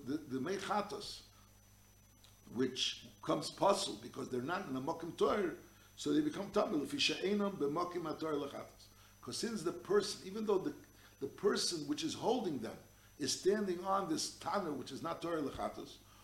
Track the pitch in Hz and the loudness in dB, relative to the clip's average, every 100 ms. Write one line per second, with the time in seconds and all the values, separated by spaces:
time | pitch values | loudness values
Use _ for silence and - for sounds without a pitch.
0 | 120 151 139 127 143 196 - 208 202 120 | -4 -4 -2 -2 -2 -2 0 0 0 -6
1 | - - - - - - - - - - | -8 -10 -14 -20 -20 -20 -20 -20 -20 -20
2 | - - - - - - - - - - | -20 -20 -20 -20 -8 0 0 2 -2 -2
3 | - - - 156 151 - 175 202 - 104 | -12 -8 -2 0 -2 4 4 4 0 -6
4 | 110 - 127 123 131 180 175 131 139 160 | -10 -8 -4 -2 0 -2 -2 -2 -2 -4
5 | 170 151 220 226 180 - - - - - | -6 2 4 4 2 -2 -12 -20 -20 -6
6 | 147 147 151 147 202 208 214 165 - 143 | 2 4 4 0 0 2 4 2 0 2
7 | 139 151 185 208 202 180 143 156 170 175 | 2 2 2 4 2 2 2 2 -2 -2
8 | 160 143 160 147 151 110 - - - - | -4 -2 -2 -2 -2 -6 -12 -16 -20 -20
9 | - - - 113 226 220 160 170 - 208 | -20 -14 -8 -4 -2 -2 -2 -4 4 4
10 | 196 - 185 202 214 196 151 - - - | 4 -2 -8 -4 2 4 2 -4 -12 -20
11 | - - - - 202 233 - 170 143 147 | -20 -8 -8 2 2 4 2 -2 -2 -2
12 | 156 104 180 254 196 135 110 - - - | -2 0 2 2 2 -2 -4 -8 -16 -20
13 | - - 131 - 180 214 202 175 190 196 | -20 -4 -2 2 4 4 2 0 2 2
14 | 180 151 - - - 190 175 139 123 131 | 2 0 -2 -4 -2 0 0 -2 -6 -6
15 | 151 170 165 165 135 - 107 - 139 - | -4 -4 -2 0 0 -2 -4 -4 -10 -14
16 | - - | -20 -20